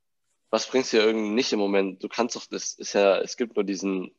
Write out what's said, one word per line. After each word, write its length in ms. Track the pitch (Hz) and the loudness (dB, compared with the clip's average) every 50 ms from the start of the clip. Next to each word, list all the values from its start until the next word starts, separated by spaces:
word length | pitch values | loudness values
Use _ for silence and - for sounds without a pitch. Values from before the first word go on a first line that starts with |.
| _ _ _ _ _ _ _ _ _ - | _ _ _ _ _ _ _ _ _ -4
was 160 | 110 113 - | -4 -4 -2
bringt's 240 | - - 131 123 - | 0 0 0 0 2
dir 120 | 123 110 104 | 2 4 4
irgendwie 260 | 110 110 110 107 104 | 4 2 2 -2 0
nicht 220 | 107 123 135 - | 0 0 0 0
im 80 | 120 104 | 0 0
Moment? 420 | 101 98 101 98 98 95 92 - | 0 2 2 2 0 0 -4 -8
Du 60 | 104 98 | -10 -8
kannst 260 | - 117 117 120 - | -2 -2 -2 -2 -2
doch, 100 | 110 - | -10 -10
das 280 | - 101 92 - - - | -10 -10 -8 -8 -8 -10
ist 180 | - 107 - - | -10 -12 -2 2
ja, 240 | 101 101 98 92 - | 4 6 6 4 4
es 160 | - - - | 0 -4 -4
gibt 180 | - 123 113 - | -4 -4 -2 -2
nur 80 | 107 98 | -2 -2
diesen 480 | 95 98 85 95 98 95 92 90 - _ | -2 -2 -2 -2 -2 -2 -2 -6 -8 _